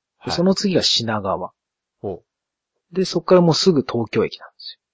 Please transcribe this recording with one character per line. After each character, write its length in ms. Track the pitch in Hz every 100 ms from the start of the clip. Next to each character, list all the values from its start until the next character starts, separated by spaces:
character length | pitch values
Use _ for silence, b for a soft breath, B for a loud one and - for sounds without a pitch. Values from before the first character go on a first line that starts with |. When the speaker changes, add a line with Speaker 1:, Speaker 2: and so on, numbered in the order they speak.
| _ _
Speaker 1:
は 120 | -
い。 20 |
Speaker 2:
そ 100 | -
の 120 | 180
次 200 | 190 208
が 80 | 160
品 380 | - - 113 107
川。 320 | 98 90 95 _ _ _ _ _
Speaker 1:
ほ 220 | 101 98 _ _ _ _ _ _ _
う。 20 |
Speaker 2:
で、 100 | 175
そ 160 | 185 175
っ 40 |
か 100 | -
ら 60 | 180
も 100 | 175
う 20 |
す 160 | 147 -
ぐ 100 | 160
東 260 | - 117 113
京 140 | -
駅 140 | 90 -
な 80 | -
ん 20 |
で 60 | _
す 200 | - - _